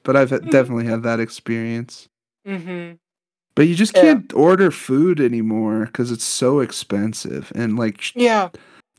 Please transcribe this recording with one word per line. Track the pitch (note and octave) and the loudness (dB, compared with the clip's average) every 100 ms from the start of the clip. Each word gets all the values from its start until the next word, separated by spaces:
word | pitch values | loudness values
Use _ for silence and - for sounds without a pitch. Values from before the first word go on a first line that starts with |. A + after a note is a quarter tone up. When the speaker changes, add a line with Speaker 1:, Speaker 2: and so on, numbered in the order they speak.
Speaker 1:
but | - C3+ | 0 2
I've | C3 | 2
had, | C3 | 0
Speaker 2:
Mm-hmm. | - | 2
Speaker 1:
definitely | C#3 B2+ A#2+ A#2 | 2 2 -2 -4
had | A2+ | -4
that | A#2 A2+ | -2 -2
experience. | A2+ - - A#2 A2+ A#2 A#2 - - _ _ _ G3 | -4 -8 -6 -6 -4 -8 -10 -16 -20 _ _ _ -12
Speaker 2:
Mm-hmm. | F#3+ E3+ F3 E3+ E3+ _ _ _ _ _ - | -12 -10 -12 -14 -18 _ _ _ _ _ 2
Speaker 1:
But | D#3+ | 2
you | E3+ | 2
just | G#3+ F#3 | 2 6
Speaker 2:
Yeah. | |
Speaker 1:
can't | D#4 C4+ - | 6 6 2
order | - D#3+ F#3 F#3 | 2 4 4 2
food | - - C3+ F3 D#3+ | 0 -2 0 2 2
anymore | B2 A#2 A2 A2+ A2 A2+ A2 | 0 0 -2 -2 -2 -2 -4
'cause | - A#2+ | -4 -6
it's | A2+ - | -6 -6
so | - B2+ C#3+ | -2 0 0
expensive. | A#2+ - - G2+ G#2+ A2 - C#2 - - | -2 -6 -6 -4 -4 -6 -10 -10 -10 -6
And, | A#2 A2+ | -4 -2
like, | A2+ - | -4 -6
sh-, | - B3 | -10 0
Speaker 2:
Yeah. | A#3+ A3 F3+ - _ _ _ | 0 2 -2 -8 _ _ _